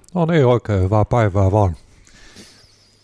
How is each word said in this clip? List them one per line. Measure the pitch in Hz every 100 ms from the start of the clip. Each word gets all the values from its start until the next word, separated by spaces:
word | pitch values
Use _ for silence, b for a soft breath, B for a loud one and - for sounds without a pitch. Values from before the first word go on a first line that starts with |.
| _
No | 180 165
niin, | 170 123
oikein | 123 - 98
hyvää | 92 107 101
päivää | 123 107 92 95
vaan. | 104 98 82 B B B B B B B B B B B B